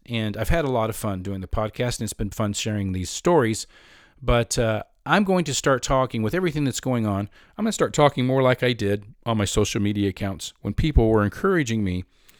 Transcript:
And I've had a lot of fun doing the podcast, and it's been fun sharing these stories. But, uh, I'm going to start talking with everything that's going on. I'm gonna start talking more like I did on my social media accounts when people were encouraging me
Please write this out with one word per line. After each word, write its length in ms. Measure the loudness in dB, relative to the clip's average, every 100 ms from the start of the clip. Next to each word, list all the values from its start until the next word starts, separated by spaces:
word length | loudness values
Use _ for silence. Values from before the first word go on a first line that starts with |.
| -8
And 280 | -4 -4 -4
I've 140 | 0
had 160 | 0 0
a 60 |
lot 180 | 0 -2
of 60 | -4
fun 260 | -6 -6
doing 200 | -6 -8
the 60 | -6
podcast, 520 | -6 -4 -4 -4 -4
and 60 | -6
it's 80 |
been 180 | -6 -6
fun 220 | -4 -4
sharing 380 | -4 -4 -4 -4
these 180 | -4 -6
stories. 580 | -2 2 4 4 -2 -8 _ -20 -20 _ _
But, 360 | 0 0 2 0
uh, 260 | 0 -2 -6 _ 0
I'm 180 | 2
going 220 | 4 2 0
to 80 |
start 300 | 0 2 2
talking 400 | 2 0 0 0
with 100 | -2
everything 300 | 0 0 0
that's 160 | -2 -2
going 260 | -2 0 0
on. 240 | 0 -4 -10 -16 -6
I'm 60 |
gonna 80 | -4
start 220 | 0 0
talking 320 | 4 4 4 0
more 160 | 2
like 220 | 4 2
I 100 | 0
did 320 | 0 -2 -2 -6 -10
on 140 | -4 0
my 80 | 0
social 340 | 0 0 0
media 300 | 0 0 -2
accounts 420 | -2 -6 -8 -12 -10
when 120 | -6
people 360 | -2 2 4 6
were 140 | 6
encouraging 600 | 4 0 0 0 0 -2
me 220 | -2 -4 -8 _ _